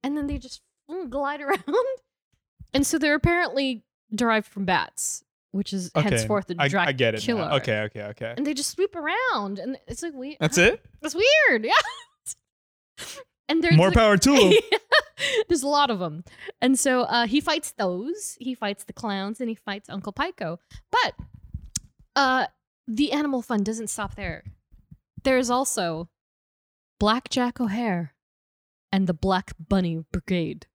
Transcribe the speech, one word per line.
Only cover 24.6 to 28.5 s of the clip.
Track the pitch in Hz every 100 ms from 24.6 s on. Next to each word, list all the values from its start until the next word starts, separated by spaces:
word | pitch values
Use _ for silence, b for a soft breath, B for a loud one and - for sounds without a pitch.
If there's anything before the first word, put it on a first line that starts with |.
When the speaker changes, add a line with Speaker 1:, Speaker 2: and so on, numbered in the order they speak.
| _ - _ - _ -
Speaker 1:
There's | - 262 247
also | 247 269 - 175 160 170 _ _ _ _ _ _ _ _ _
Black | 208 233 -
Jack | - 247 -
O'Hare | 233 208 240 175 165 _ _ _ _